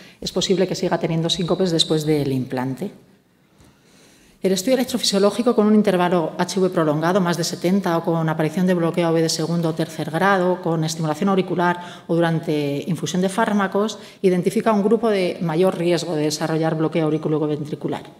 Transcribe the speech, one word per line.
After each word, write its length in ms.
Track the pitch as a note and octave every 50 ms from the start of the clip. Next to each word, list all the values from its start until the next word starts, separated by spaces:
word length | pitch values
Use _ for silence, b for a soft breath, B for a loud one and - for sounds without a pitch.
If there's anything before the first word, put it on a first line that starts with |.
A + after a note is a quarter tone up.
| B B B B
es 140 | - -
posible 340 | - F#3 F3 - F#3+ F3 F#3+
que 80 | - E3+
siga 240 | - - F3 F#3 -
teniendo 300 | - E3 D#3+ E3 D#3+ E3
síncopes 420 | - - F3+ D#3+ F3+ F3+ F#3+ F3+
después 360 | E3 D#3 - - D#3+ D#3 D3
del 260 | D#3 D#3 D3 C#3 C3+
implante. 580 | C3 C3 B2 B2+ C3+ B2+ B2+ C3+ C3 - F#3 G3+ - - - _ _ _ _ _ _ _ _ _ _ b b b b b b b b b b b b b b b b b
El 80 | - F#3
estudio 240 | F#3+ F#3 - C4 C4
electrofisiológico 800 | - A#3+ - - A3+ - - G3+ G3 G3 G#3 G#3 - A3 B3 A3+
con 140 | A3 G#3 G#3+
un 80 | G#3+
intervalo 560 | G#3+ G3+ G#3 F#3 F3 F3 F3 F3+ F3 D#3 D#3+ -
H 220 | - F3+ F3+ - G3
V 120 | F#3 F3+
prolongado, 500 | F#3 F3+ D#3+ D3+ D3 D#3 D#3+ E3+ F#3 G3+
más 160 | F3+ F3 E3+
de 80 | D#3 E3
setenta, 520 | - E3+ - - F3 F#3+ G3+ F#3 F3+ E3
o 60 | E3
con 260 | E3 E3+ E3 E3 D#3+ D#3+
aparición 380 | D#3 D#3+ D#3+ D3+ D#3 F#3+ F3+
de 80 | F#3 F#3
bloqueo 320 | F3 E3+ E3 E3 F3+ E3+
A 60 | E3
V 100 | E3 E3
de 60 | E3 D#3+
segundo 400 | - - D#3+ D#3+ E3+ E3+ E3 D#3+
o 60 | D#3+
tercer 360 | D#3+ D#3+ D#3+ - - D3 D3+
grado, 500 | D3+ E3 - G3 G3+ F#3+ F3+ F#3 F3+ F3+
con 220 | - E3+ E3 D#3+
estimulación 460 | D#3+ D#3 D#3+ - D#3+ D#3 D3+ - F#3+ G3
auricular 760 | F#3+ F#3+ F3+ F#3 E3+ F3+ F3 F3 F3 F3 - - - - - -
o 80 | E3+
durante 640 | E3 E3+ E3 E3 D#3+ D#3 - D3+ D3+ D3 C#3 C#3+ C#3+ - G#3+
infusión 340 | E3 - F3 - - F3+
de 60 | F#3 F#3+
fármacos, 720 | F#3 A#3 A3+ A3 G#3 G#3 G3 F#3 F#3+ G3 G#3 A3 - B B B B B
identifica 520 | - F#3 F3+ F3+ E3+ G3 F#3+ A3+ G#3 A#3
un 100 | A3 G3+
grupo 260 | F#3+ G#3 A#3 A3+ A#3+ A3+
de 300 | G#3 F#3+ F3+ F3 - -
mayor 380 | F3+ E3 D#3 E3 F#3 F#3 F3+ E3+
riesgo 380 | E3+ F3 F3 D3+ D#3 E3 E3+
de 80 | D3+ D3+
desarrollar 500 | D3+ D3 - E3 D#3 D#3+ D#3 D#3+ D#3+ D#3
bloqueo 300 | D#3 D#3+ D3+ D#3 E3+ D#3
auriculoventricular. 1000 | D3+ D#3 D#3 D#3+ D#3 D#3 D3 D#3 D3+ D3+ D3 C#3+ - - - - D#3 D3 - - - -